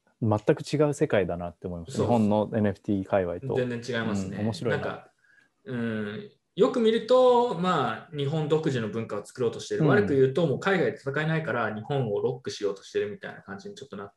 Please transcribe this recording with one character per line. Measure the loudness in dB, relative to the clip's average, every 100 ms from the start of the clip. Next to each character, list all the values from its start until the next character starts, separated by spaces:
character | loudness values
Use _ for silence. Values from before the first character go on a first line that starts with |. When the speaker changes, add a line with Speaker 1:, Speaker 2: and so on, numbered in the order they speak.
| _ _
Speaker 1:
全 | 0 2
く | 2 0
違 | 0 2 2
う |
世 | 2 2
界 | 2 0
だ | -4
な | -8
っ | -10
て | -10
思 | -10
い |
ま | -8
し |
た。 | -2
Speaker 2:
そ |
う。 | 2
Speaker 1:
日 |
本 | 4 4
の | 2 2
エ | 0
ヌ | 0
エ |
フ | 0
テ | -2
ィ | -2
ー |
界 | 0 0
隈 | 0 -4
と。 | -4
Speaker 2:
全 | -2 -2 -6
然 | -6 -4
違 |
い | -2
ま |
す | -4 -4
ね。 | -4
Speaker 1:
う |
ん、 |
面 | -4
白 | -2 -2
い | -2
な。 |
Speaker 2:
な |
ん | -4
か、 | -8 -16 _ _ _ _ _
う | -10
ん、 | -6 -4 -4 -6 -8 -14 _ _ 2
よ | 2
く | 4
見 | 2
る | 2 4
と、 | 6 6 6 2 0
ま | 0 0 0 -4 -10
あ、 | -4
日 | -2
本 | -2 2
独 | 2
自 | 2 -2
の | -4
文 | -6 -6
化 | -8
を | -8
作 | -2
ろ | -2
う |
と | -2
し | -6
て |
る。 | 2
Speaker 1:
う |
ん。 | 4
Speaker 2:
悪 | 6 4
く |
言 | 4 4
う |
と、 | 4 0
も | 0
う |
海 | 2 2
外 | 2
で | -2
戦 | -4 -2
え | 0
な | -2
い |
か | -2
ら、 | -2 -4
日 | -6
本 | -4 -2 0
を | 0
ロ | -2 -4
ッ |
ク | -8
し | -4
よ | -4
う | -4
と |
し | -6
て | -4
る | -4
み | -6
た | -12
い |
な | -14
感 | -14 -14
じ | -14
に |
ち | -16
ょ | -14
っ |
と | -12
な |
っ | -14